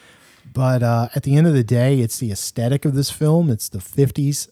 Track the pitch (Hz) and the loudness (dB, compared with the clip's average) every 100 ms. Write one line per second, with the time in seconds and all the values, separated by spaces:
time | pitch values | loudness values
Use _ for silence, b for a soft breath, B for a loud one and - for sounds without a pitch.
0 | B B B B - 131 131 127 117 117 | B B B B -10 -2 0 2 2 0
1 | 117 143 139 143 165 139 107 120 131 139 | -2 -4 0 4 4 2 2 2 2 2
2 | 113 - 120 98 - - 120 139 151 135 | 0 -4 -6 -6 -8 -4 -2 0 0 -2
3 | 139 - 151 165 165 110 - 98 - - | -4 -2 0 2 2 -2 -4 -10 -6 0
4 | 135 - 143 143 - | 0 0 -2 -4 -8